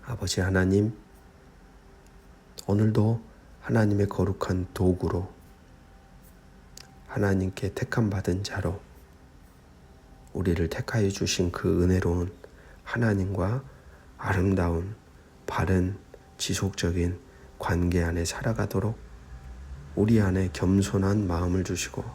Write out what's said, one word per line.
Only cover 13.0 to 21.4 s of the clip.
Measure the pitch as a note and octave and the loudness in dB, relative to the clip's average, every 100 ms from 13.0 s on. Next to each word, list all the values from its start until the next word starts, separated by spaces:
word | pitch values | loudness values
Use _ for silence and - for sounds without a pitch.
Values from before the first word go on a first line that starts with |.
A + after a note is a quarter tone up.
| A#2 G2+ F#2 G2 F#2 B2 - - - - - - | 0 2 0 0 0 -2 -6 -20 -20 -20 -20 -12
아름다운, | - F#2+ F#2+ F#2+ E2+ E2+ F#2 A2 - - - - - | -2 0 2 2 2 0 -4 -10 -18 -20 -20 -14 -8
바른, | - F#2+ F#2 F#2 G2+ - - - - | -2 2 2 2 -4 -14 -20 -20 -10
지속적인 | - F#2+ G2 - F2 F2+ F2 F#2 - - - - | -4 -2 -2 -2 -2 0 -2 -2 -12 -20 -20 -10
관계 | - F2 F2 F2 | -2 0 2 2
안에 | E2+ E2 E2+ | 0 -2 -4
살아가도록 | - - A2 G#2 G2 G#2+ A2 - - - - - - - - - - | -4 -4 -2 -2 -2 -2 -6 -12 -20 -20 -18 -16 -16 -16 -16 -10 0
우리 | G#2+ A2+ | 4 4
안에 | G2 G2 F#2 | 4 2 -2
겸손한 | - F2+ G2 F#2+ G2 F#2+ G#2 G2+ | -2 2 2 2 0 2 0 0
마음을 | E2+ | 0